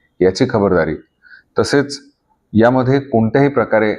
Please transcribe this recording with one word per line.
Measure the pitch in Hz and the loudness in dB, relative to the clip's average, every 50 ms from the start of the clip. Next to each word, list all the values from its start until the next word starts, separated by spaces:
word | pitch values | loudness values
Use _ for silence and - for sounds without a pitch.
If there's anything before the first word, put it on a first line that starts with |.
| _ _ _ - | _ _ _ 0
याची | 90 92 92 - 131 - | 0 0 0 0 -2 -2
खबरदारी, | - 110 101 98 92 87 - 78 76 - - _ _ _ _ - - - _ _ _ - | 0 0 0 0 0 0 0 -2 -4 -8 -12 _ _ _ _ -20 -20 -20 _ _ _ -4
तसेच | 110 - - 143 139 143 - - - _ _ _ _ _ _ _ _ _ - | -2 0 0 -2 -2 -2 -6 -16 -18 _ _ _ _ _ _ _ _ _ 0
यामध्ये | 104 113 120 131 131 123 123 135 143 | 2 4 4 4 2 0 0 0 -2
कोणत्याही | 139 - - 113 113 107 107 143 139 143 | -2 -2 -2 -2 0 0 0 0 0 0
प्रकारे | 139 - - - - 107 110 107 104 | 0 -2 -2 0 0 0 0 0 -2